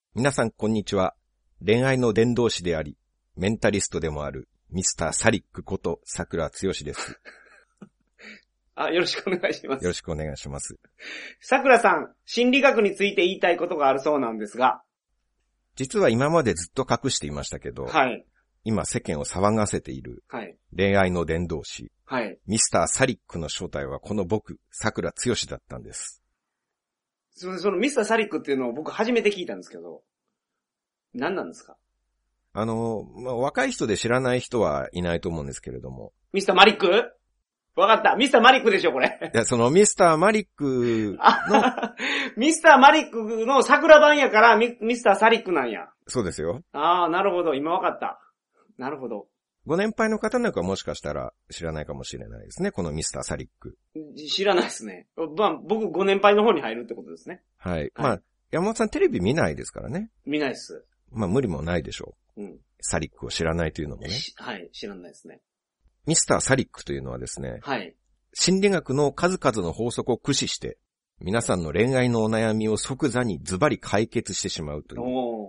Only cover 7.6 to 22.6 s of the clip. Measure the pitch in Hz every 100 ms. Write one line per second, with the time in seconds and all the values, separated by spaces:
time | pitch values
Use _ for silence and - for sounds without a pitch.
7.6 | _ _ - _ _ _ 214 214 _ _
8.6 | _ - 151 170 175 - - 180 180 156
9.6 | - 131 90 85 - 78 78 71 71 71
10.6 | - - _ _ - - - - - 269
11.6 | 269 233 220 165 117 _ - - 247 269
12.6 | 277 226 202 - 196 180 180 190 180 170
13.6 | 170 160 139 135 156 147 117 110 104 113
14.6 | 127 - _ _ _ _ _ _ _ _
15.6 | _ - 135 214 165 113 143 170 120 85
16.6 | - - 127 120 135 - 73 73 67 -
17.6 | - 62 65 - 131 104 - _ _ _
18.6 | 110 104 85 123 - 78 71 92 101 110
19.6 | 104 90 - 65 62 62 - 123 95 -
20.6 | _ 87 98 98 92 90 80 80 87 80
21.6 | - - 113 _ - 131 104 - - 110